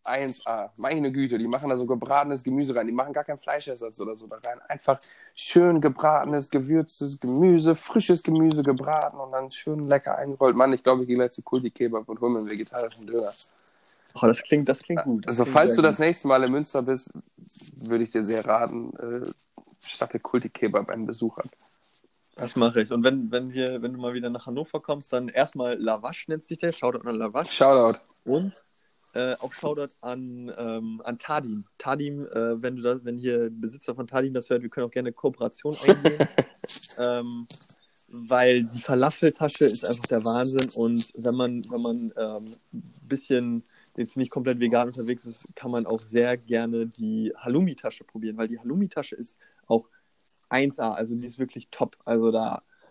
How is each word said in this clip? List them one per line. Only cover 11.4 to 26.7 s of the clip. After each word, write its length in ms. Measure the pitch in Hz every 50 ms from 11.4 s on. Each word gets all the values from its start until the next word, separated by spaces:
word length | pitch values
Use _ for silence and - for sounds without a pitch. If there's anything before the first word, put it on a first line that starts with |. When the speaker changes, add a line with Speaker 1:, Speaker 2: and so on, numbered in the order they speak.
Speaker 1:
Kulti 280 | - - - 127 127 113
Kebab 360 | - - 127 117 113 110 110
und 140 | - 113 113
hol 80 | 120 120
mir 120 | 120 113
einen 100 | 107 104
vegetarischen 560 | 107 104 110 - - 123 120 113 - 113 110
Döner. 260 | 107 113 117 110 101 104 - - - - _ _ _ _ _ _ _ _ _ _ - -
Speaker 2:
Oh, 120 | - -
das 160 | 113 117 -
klingt, 260 | - - 156 147 143 131
das 120 | 127 -
klingt 240 | - - 170 160 -
gut. 200 | 139 120 107 101
Das 60 | -
Speaker 1:
Also, 120 | 117 113 120
Speaker 2:
klingt 80 | 127 131
Speaker 1:
falls 140 | 151 156 123
Speaker 2:
sehr 60 | -
Speaker 1:
du 60 | -
das 140 | 156 156 -
Speaker 2:
gut. 100 | - 156
Speaker 1:
nächste 220 | 165 170 - - 139
Mal 160 | 135 131 131
in 80 | 127
Münster 300 | 131 143 147 - - 139
bist, 300 | 123 127 135 127 - - - - - _ _ - - - - - - - -
würde 280 | - - 113 117 113 117
ich 60 | 110
dir 120 | - 113
sehr 220 | 107 101 113 113 107
raten, 480 | - 107 113 117 113 - 117 117 - -
äh, 340 | - 123 117 120 123 123 - - _ _ _ _ - - _ _ _
statte 400 | - - - - - - - 113
Kulti 300 | - - - - - -
Kebab 400 | - - - 107 104 101 104 -
einen 160 | 98 113 110
Besuch 320 | - 117 - 120 110 - -
an. 100 | - - - _ _ _ _ _ _ _ _ _ _ _ _ _ _ _ _
Speaker 2:
Das 200 | - 123 120 -
mache 280 | 127 117 117 117 120
ich. 100 | 107 104
Und 100 | 123 117
wenn, 300 | 117 131 135 135 120 110
wenn 200 | 120 123 127 127
wir, 300 | 127 131 127 127 127 120
wenn 120 | 113 123 127
du 60 | 123
mal 140 | 123 123 123
wieder 160 | 123 123 120
nach 160 | 120 120 -
Hannover 340 | 123 120 139 160 - - 156
kommst, 320 | - - 147 143 143 -
dann 160 | - 123 127 117
erstmal 460 | - 127 143 - - 139 123 123 120
Lavash 520 | - 113 113 110 107 107 127 170 - - -
nennt 160 | 160 156 -
sich 120 | - 165 160
der. 120 | - 170